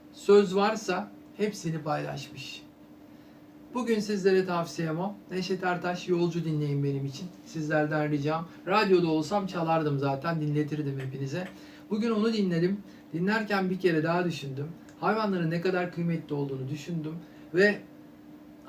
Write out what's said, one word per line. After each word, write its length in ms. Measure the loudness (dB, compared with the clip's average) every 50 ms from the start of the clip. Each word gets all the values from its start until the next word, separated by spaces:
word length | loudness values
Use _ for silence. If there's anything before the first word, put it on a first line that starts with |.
| -20 -20 -20
söz 440 | -2 4 8 8 8 8 6 4
varsa 540 | 2 2 2 2 0 -2 -2 -2 -2 -4 -6 -10 -18 -20 -14 -6
hepsini 420 | -4 -2 -2 -2 -4 -4 -4 -4 -4
paylaşmış. 840 | -2 -2 -2 -2 -4 -6 -8 -8 -10 -12 -14 -14 -14 -14 -14 -16 -18 -20 -20 -20 -20 -20 -20 -20 -20 -20 -20 -20 -20 -20 -20 -20 -20 -20 -20 -20 -16 -8 -6
Bugün 260 | -4 0 2 2 2
sizlere 460 | 2 0 0 2 2 4 4 4 4
tavsiyem 520 | 2 0 -2 -2 -4 -4 -4 -2 -2 -2 -2
o. 160 | -2 -4 -6 -8 -12 -8
Neşet 340 | -6 -4 -4 -2 -2 -2 0
Ertaş 440 | 0 -2 0 -2 -4 -4 -4 -2 0
Yolcu 360 | 2 2 2 2 0 0 -2
dinleyin 400 | -2 0 0 0 0 0 0 0
benim 220 | 0 0 -2 -4
için. 200 | -6 -6 -8 -12 -12 -14 -16 -16
Sizlerden 640 | -12 -8 -6 -4 0 2 2 2 2 2 0 0 0
ricam. 380 | 0 0 0 0 -2 -2 -4 -8 -12 -10 -4
Radyoda 400 | 0 2 4 4 6 6 6 6
olsam 400 | 4 2 2 0 0 0 -2 -2
çalardım 520 | -2 -2 -2 0 2 2 2 2 2 0 0
zaten, 420 | 0 0 0 0 -2 -2 -2 0
dinletirdim 600 | 0 0 0 0 0 0 -2 -4 -2 -2 -4 -4
hepinize. 480 | -6 -6 -6 -6 -6 -4 -4 -4 -6 -6 -10 -16 -18 -20 -20 -18 -8 -4
Bugün 200 | -2 0 0 2
onu 220 | 2 2 2 2 2
dinledim. 460 | 2 2 2 2 2 2 2 0 -2 -6 -10 -18 -20 -14 -8 -4
Dinlerken 580 | -2 0 2 2 2 0 0 0 0 2 0
bir 80 | 0 2
kere 240 | 2 2 4 4 2
daha 220 | 2 2 2 2
düşündüm. 420 | 0 -2 -4 -6 -8 -6 -6 -8 -8 -10 -14 -18 -20 -10 -4
Hayvanların 500 | 0 0 2 2 2 0 0 0 0 0
ne 100 | 0 0
kadar 320 | 0 0 0 0 -2 -2 -4
kıymetli 420 | -2 -2 -2 -2 -2 -4 -4 -4
olduğunu 340 | -2 -2 -2 -4 -6 -6 -6
düşündüm. 460 | -6 -8 -6 -6 -6 -4 -4 -6 -8 -10 -12 -16 -18 -20 -12 -2 2
Ve 240 | 4 6 6 4 2 -4 -14 -20 -20 -20 -20 -20 -20 -20 -20 -20 -20 -20 -20 -20 -16 -6